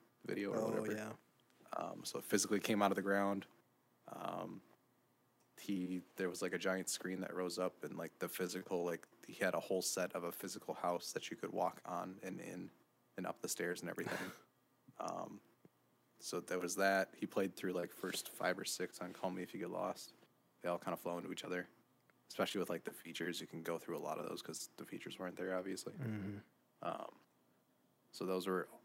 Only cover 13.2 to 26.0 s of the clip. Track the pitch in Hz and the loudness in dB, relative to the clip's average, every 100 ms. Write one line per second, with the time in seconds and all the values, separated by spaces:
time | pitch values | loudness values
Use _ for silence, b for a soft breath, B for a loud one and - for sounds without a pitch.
13.2 | 90 - 90 - 87 90 90 90 90 87 | -4 -2 -2 0 0 0 -2 -2 -2 -2
14.2 | 90 - - _ _ _ - - 87 87 | -4 -8 -18 _ _ _ -18 -6 -4 -2
15.2 | 87 - - _ - _ _ _ _ _ | -6 -8 -16 _ -20 _ _ _ _ _
16.2 | - 90 - 90 87 90 98 98 95 - | -4 -4 0 0 0 4 6 6 4 -2
17.2 | 98 107 95 - 95 90 87 - 92 - | -2 2 0 0 0 0 -2 -2 -2 -2
18.2 | - - 92 92 92 - 90 - 90 - | -4 0 2 2 0 -2 -2 -4 -8 -2
19.2 | 92 92 90 98 90 90 92 - - - | -2 0 -4 -4 -2 0 -2 -2 -10 -16
20.2 | - _ _ _ 87 87 92 82 87 87 | -20 _ _ _ 0 0 0 -2 0 -2
21.2 | 90 87 - 90 90 - _ _ _ _ | -2 -4 -2 -2 -2 -12 _ _ _ _
22.2 | _ - 95 98 87 85 - - 85 78 | _ 0 2 2 0 0 -4 -8 -10 -2
23.2 | 85 82 82 82 82 82 - 78 73 78 | -2 -2 -4 -6 -2 -2 -2 -2 -2 -2
24.2 | 78 87 - 78 - - - - - - | -2 -4 -6 -6 -8 -10 -10 -8 -8 -6
25.2 | 92 90 92 92 95 92 - - | -6 -2 0 0 0 -4 -6 -4